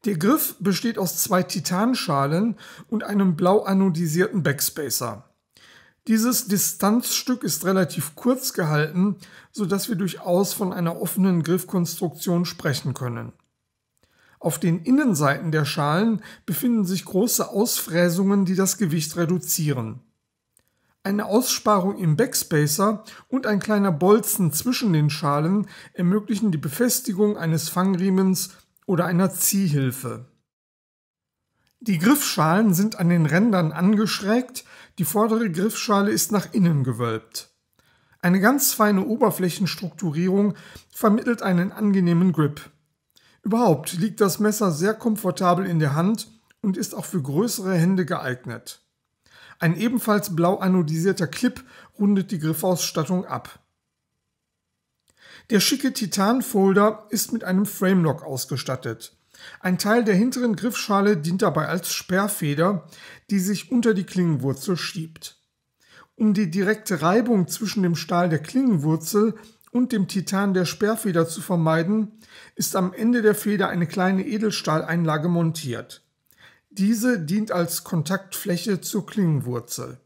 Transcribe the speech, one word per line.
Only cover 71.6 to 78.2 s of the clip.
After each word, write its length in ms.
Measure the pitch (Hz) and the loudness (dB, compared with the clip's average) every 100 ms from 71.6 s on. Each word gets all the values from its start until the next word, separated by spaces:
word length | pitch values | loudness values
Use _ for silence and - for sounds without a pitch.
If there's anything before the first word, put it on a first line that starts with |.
| 160 160 165 220 214 - - - - | 2 2 2 0 -2 -8 -20 -20 -20
ist 200 | - - | -6 -4
am 200 | - 180 | -2 -2
Ende 260 | - 226 240 | 0 0 4
der 140 | 214 | 4
Feder 340 | 208 214 208 202 | 2 0 0 0
eine 180 | 175 170 | 0 -2
kleine 400 | - 185 190 190 | 0 0 0 -2
Edelstahleinlage 1040 | 214 214 - - 156 156 170 165 156 165 | -2 -2 -2 -2 -2 0 -2 0 0 0
montiert. 760 | 170 165 160 135 110 - - _ _ _ _ - _ _ | 0 0 -2 -8 -8 -10 -20 _ _ _ _ -20 _ _
Diese 500 | - 196 226 247 233 | 0 0 2 2 0
dient 320 | 151 202 220 | 0 -2 0
als 320 | 180 170 - | -2 -2 -4
Kontaktfläche 960 | - 170 151 190 | -4 -4 -2 -4